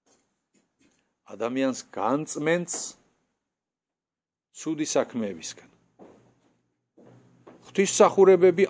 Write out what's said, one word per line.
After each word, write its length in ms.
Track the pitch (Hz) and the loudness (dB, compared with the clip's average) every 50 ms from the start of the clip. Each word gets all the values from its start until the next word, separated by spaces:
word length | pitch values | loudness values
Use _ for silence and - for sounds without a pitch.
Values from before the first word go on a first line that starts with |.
| _ _ _ _ _ _ _ _ _ _ _ _ _ _ _ _ _ _ _ _ _ _ _ _ _ | _ _ _ _ _ _ _ _ _ _ _ _ _ _ _ _ _ _ _ _ _ _ _ _ _
ადამიანს 520 | - 104 101 113 120 127 135 135 131 123 - - | -18 -10 -8 -6 -4 -4 -2 -2 -2 -4 -6 -10
განწმენს 880 | _ - - 98 113 135 147 156 - - 156 147 160 170 180 175 - - - - - - _ _ _ _ _ _ _ _ _ _ _ _ _ _ _ _ _ _ _ _ _ _ _ _ _ _ _ _ _ _ _ _ | _ -8 -4 -2 -2 -2 -2 -4 -6 -8 -4 -2 -2 -2 -2 -2 -6 -8 -10 -10 -12 -16 _ _ _ _ _ _ _ _ _ _ _ _ _ _ _ _ _ _ _ _ _ _ _ _ _ _ _ _ _ _ _ _
ცუდი 300 | - - 151 160 147 156 | -14 -10 -8 -8 -6 -6
საქმეებისგან. 880 | - - 139 120 - - 120 110 98 90 80 - - - - - _ _ _ _ _ _ - - - - _ _ _ _ _ _ _ _ _ _ _ _ _ _ _ _ _ - - - - _ _ _ _ _ - - - - - - | -4 -2 -2 -2 -4 -4 -6 -6 -6 -8 -10 -14 -16 -18 -18 -20 _ _ _ _ _ _ -20 -20 -20 -20 _ _ _ _ _ _ _ _ _ _ _ _ _ _ _ _ _ -20 -20 -20 -20 _ _ _ _ _ -20 -20 -20 -20 -6 -2
ღვთისმსახურებები 880 | 190 196 190 - - 208 - - 196 190 190 190 175 180 185 170 196 185 | -2 -2 2 4 4 4 4 6 6 6 6 6 6 6 4 4 4 2